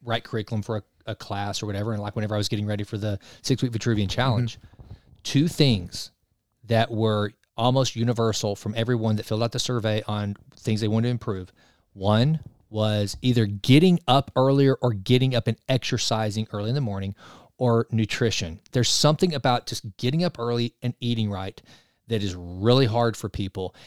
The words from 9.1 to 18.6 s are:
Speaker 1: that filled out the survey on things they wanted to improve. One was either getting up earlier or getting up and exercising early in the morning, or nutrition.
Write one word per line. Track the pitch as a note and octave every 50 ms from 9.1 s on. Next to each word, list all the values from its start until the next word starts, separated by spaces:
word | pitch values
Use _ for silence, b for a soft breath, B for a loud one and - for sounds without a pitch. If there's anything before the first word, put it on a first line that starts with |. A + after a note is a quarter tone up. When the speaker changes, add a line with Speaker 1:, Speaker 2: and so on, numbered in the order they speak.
| G#2+ G#2
Speaker 1:
that | -
filled | - A2 A2 A#2
out | A#2
the | - B2+
survey | - - B2+ A#2+ G2+ A2 G#2+ G#2+ - -
on | G#2 G#2+ G#2 G2+ G2+ - - - -
things | - - A#2 A2 G#2
they | A2+ G#2
wanted | G#2+ A2+ A2+ B2
to |
improve. | B2 A#2 - - G2+ F#2+ F2+ - b b b b b b b b _
One | G2+ F#2+ G2+ G#2+ A2 B2 D3+ D#3+ D#3 - - - _ _ _
was | G#2+ G#2+ G#2+ G#2+ G#2+ G#2 G#2 G2 - -
either | - B2+ A#2+ A#2+ A2
getting | G2+ G#2 G2+ - - B2+ D3+ F3 F#3 F3 E3 - -
up | B2+ C#3 - - -
earlier | C3 C3 C3+ C#3 C#3 C#3 C3+ C3 -
or | - B2 A2+
getting | G2 F#2+ - B2 B2 C3+ C3 B2+
up | A#2 - A#2+
and | A2 - _ -
exercising | C3 - - - C3 A2+ - - A#2+ A2 A2 G#2+ G2+ A2 A2 - -
early | G#2 G#2 A2+
in | B2+
the | D3
morning, | C3+ G#2+ G2 G2 F#2+ G2 B B B B B B B B B -
or | B2+ A#2+ A#2 A#2 A#2 -
nutrition. | A2+ A2+ A2 - - - B2 A2 - - G#2+ E2 E2 -